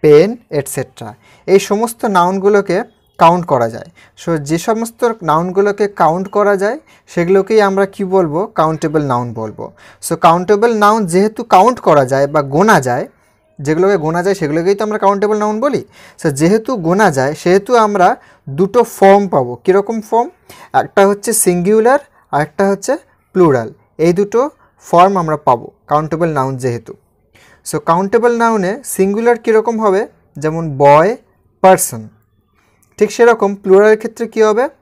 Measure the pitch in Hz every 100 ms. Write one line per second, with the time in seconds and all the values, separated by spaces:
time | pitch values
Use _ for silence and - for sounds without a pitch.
0 | 156 147 185 240 _ 151 135 - 127 -
1 | 113 - _ _ - 190 196 208 233 -
2 | 226 190 175 190 196 208 196 180 240 _
3 | _ _ 170 175 175 139 117 117 - _
4 | _ _ - 165 143 170 - 220 226 -
5 | 240 226 160 151 175 185 202 202 208 202
6 | 165 170 190 208 208 202 202 285 _ _
7 | _ - 170 190 190 220 202 196 196 -
8 | 196 190 170 151 214 - 156 160 160 156
9 | 143 123 120 113 110 - 107 _ - _
10 | - - - 165 180 208 233 226 208 226
11 | 190 175 208 220 233 185 214 233 - 151
12 | 127 135 139 151 139 139 208 190 127 123
13 | 220 _ _ _ _ _ 143 156 190 202
14 | 151 170 180 190 151 156 175 202 214 208
15 | 196 202 208 214 214 214 269 220 - -
16 | - _ 165 135 160 220 220 208 165 185
17 | 208 135 131 160 175 190 196 247 214 202
18 | 233 247 _ _ - 135 196 247 233 -
19 | 196 196 202 170 123 120 - 190 202 226
20 | 214 226 269 _ _ - - 135 - -
21 | 196 202 240 214 - 175 175 220 220 285
22 | - _ _ 143 151 - 196 196 202 294
23 | _ _ _ - 175 127 110 - _ -
24 | 160 175 202 226 285 _ _ _ - 170
25 | 185 196 160 151 - 123 - _ _ 147
26 | 156 160 170 151 131 131 127 117 110 -
27 | _ _ _ _ _ _ - 160 - 165
28 | 196 233 240 233 233 226 180 240 262 -
29 | 190 202 233 240 233 220 220 226 220 190
30 | 254 _ _ - 151 165 165 135 143 147
31 | 180 247 _ _ _ _ 185 185 - 117
32 | 110 _ _ _ _ _ _ _ _ -
33 | 208 - 233 226 196 202 196 190 214 220
34 | 220 226 226 220 214 214 285 _